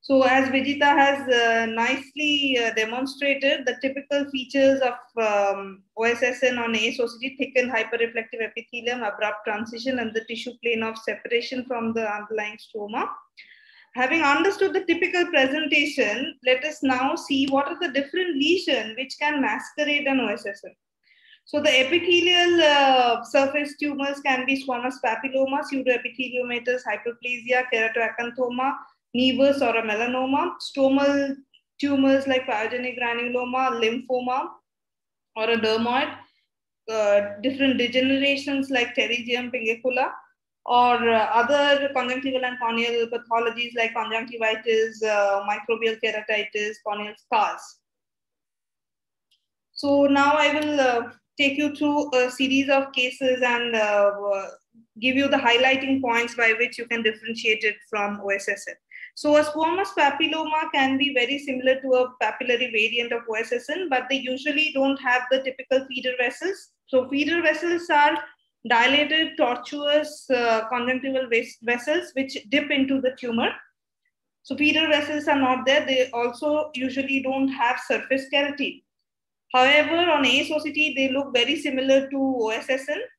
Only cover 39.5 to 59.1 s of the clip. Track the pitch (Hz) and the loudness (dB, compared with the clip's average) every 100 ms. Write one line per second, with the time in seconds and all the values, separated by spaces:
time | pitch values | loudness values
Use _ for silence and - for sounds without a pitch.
39.5 | 240 226 226 254 254 277 - - _ _ | -6 -4 -2 0 0 -2 -4 -18 _ _
40.5 | _ - 247 247 240 233 226 214 226 233 | _ 2 4 6 4 4 2 2 2 2
41.5 | 285 285 277 277 269 247 254 269 254 254 | 4 4 4 2 -2 -2 -4 -2 -2 -4
42.5 | 247 233 233 233 233 233 233 233 226 233 | -4 -2 0 -2 -2 -2 -6 -2 -2 0
43.5 | 226 240 240 226 233 214 220 226 233 220 | -4 -8 -2 -2 -2 -4 -6 -6 -4 -2
44.5 | 220 233 220 220 220 214 208 202 196 202 | -2 0 2 0 -2 0 2 2 0 -2
45.5 | 214 220 226 226 220 220 214 214 214 202 | -6 -4 -2 -2 -2 -4 -4 -4 -4 -4
46.5 | 208 208 214 214 208 208 208 _ 233 190 | -6 -6 -6 -8 -8 -8 -14 _ 0 0
47.5 | - - - _ _ _ _ _ _ _ | -2 -14 -20 _ _ _ _ _ _ _
48.5 | _ _ _ _ _ _ _ _ _ _ | _ _ _ _ _ _ _ _ _ _
49.5 | _ _ - 285 285 285 277 285 302 294 | _ _ -6 0 4 6 6 4 4 2
50.5 | 294 302 294 262 240 233 - _ - 277 | 2 -2 2 2 2 -4 -14 _ 0 0
51.5 | 269 294 294 294 294 294 254 247 - 269 | 2 -2 0 0 0 0 2 0 0 0
52.5 | 269 277 269 269 - 254 262 262 254 247 | 2 4 2 2 -2 -4 0 0 2 0
53.5 | 240 240 226 208 208 202 202 202 196 185 | 0 0 0 2 4 4 2 -4 -4 -4
54.5 | - _ _ _ - 247 262 277 277 240 | -14 _ _ _ -2 0 2 2 2 4
55.5 | 233 262 269 269 269 254 233 233 233 226 | 4 4 2 0 -2 0 0 -2 0 2
56.5 | 220 240 - 233 233 220 220 220 226 233 | 2 -2 -4 -6 -4 -4 -8 -10 -4 -2
57.5 | 214 220 208 _ 214 202 202 202 196 196 | 0 -2 -4 _ -4 -4 -4 -4 -4 -4
58.5 | 196 - 175 _ - - | -8 -8 -16 _ -20 -20